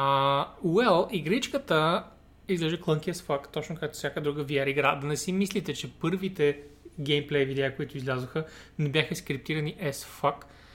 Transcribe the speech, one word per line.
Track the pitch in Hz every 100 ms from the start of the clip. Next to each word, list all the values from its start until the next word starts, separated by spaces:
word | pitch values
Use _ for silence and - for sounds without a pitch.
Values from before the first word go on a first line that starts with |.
| 139 139 139 139 - -
well, | 175 185 240 175 185
игричката | 175 151 247 - 277 - 160 160 190 - - - - -
изглежда | 180 160 170
clunky | 170 156 180
as |
fuck, | 170 - 139 -
точно | 151 151 160
както | 151
всяка | - 143 160
друга | 147 147
V | 139
R | 143 139
игра. | 139 139
Да | 143 143
не | 147
си | -
мислите, | 185 202 - 160
че | 135 131
първите | - 160 185 190 190 147 143 - - - -
геймплей | 147 147 143 147
видеа, | 135 139 135 135
които | 139 139
излязоха, | 131 127 127 160 156 - - -
не | 147
бяха | 151 147 160
скриптирани | - 135 - 156 151 -
as | 151
fuck. | - - - 143 - - - -